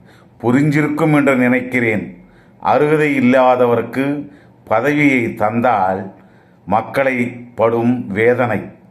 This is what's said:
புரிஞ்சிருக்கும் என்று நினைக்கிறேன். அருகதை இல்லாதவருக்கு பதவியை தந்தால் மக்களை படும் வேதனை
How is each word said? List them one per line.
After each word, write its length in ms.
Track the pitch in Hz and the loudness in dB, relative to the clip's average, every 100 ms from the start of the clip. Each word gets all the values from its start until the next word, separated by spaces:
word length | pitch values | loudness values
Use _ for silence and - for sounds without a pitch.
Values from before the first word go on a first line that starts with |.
| - - - _ | -20 -20 -20 _
புரிஞ்சிருக்கும் 760 | 117 127 151 147 147 147 156 151 | 0 2 2 0 -2 0 2 2
என்று 200 | 139 131 | 2 2
நினைக்கிறேன். 920 | 123 127 123 127 117 107 87 - - - _ _ | 2 0 -2 -2 -2 -2 -6 -14 -20 -20 _ _
அருகதை 600 | - 120 147 151 151 135 | 0 2 2 2 0 0
இல்லாதவருக்கு 1080 | 123 131 127 123 123 117 117 123 139 147 143 - - _ | 2 4 4 4 2 2 -2 -4 -4 -6 -10 -20 -20 _
பதவியை 720 | - 110 131 147 147 131 113 | -4 -2 0 0 2 2 -2
தந்தால் 800 | 87 107 113 123 110 92 95 98 - - _ _ _ - | -2 -2 0 0 0 0 -2 -8 -16 -20 _ _ _ -4
மக்களை 840 | 107 113 135 135 127 120 - - - | -4 -2 -2 -2 -2 -4 -8 -16 -2
படும் 520 | 113 117 120 123 101 | 0 2 0 -2 -4
வேதனை 720 | 95 113 123 123 101 90 - - | 0 2 2 0 -4 -8 -14 -20